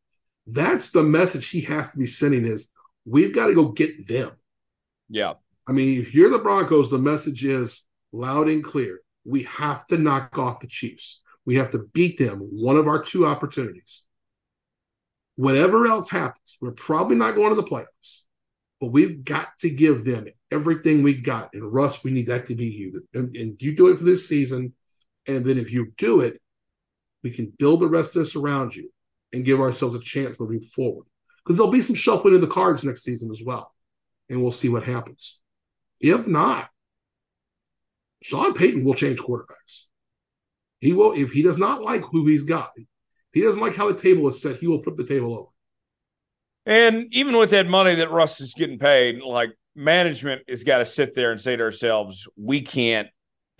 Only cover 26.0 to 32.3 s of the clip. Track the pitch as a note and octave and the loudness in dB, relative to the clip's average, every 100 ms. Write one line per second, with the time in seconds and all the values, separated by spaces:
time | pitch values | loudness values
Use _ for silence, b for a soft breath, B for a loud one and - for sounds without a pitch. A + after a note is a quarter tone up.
26 | G#3+ G3 A#2+ - _ _ _ _ _ _ | 2 4 2 -4 _ _ _ _ _ _
27 | _ _ B2 A#2+ G#2+ - C#3+ E3 E3+ E3 | _ _ -12 -10 -10 0 2 4 2 0
28 | D#3 F3 D3+ D3+ C#3+ C#3 A#2+ - - _ | -2 -4 -4 -4 -4 -4 -6 -10 -18 _
29 | _ _ _ B2+ B2+ C3+ C3 A#2+ B2+ A#2 | _ _ _ -4 0 2 2 -2 -4 -6
30 | - C#3 B2+ A#2+ A2+ A2+ - - A#2+ - | -8 -8 -8 -8 -8 -8 -8 -6 -6 -6
31 | - _ _ _ - F3 G#3 B3 - A#3 | -14 _ _ _ -2 2 4 4 2 0
32 | - G#3 G3+ | 0 4 6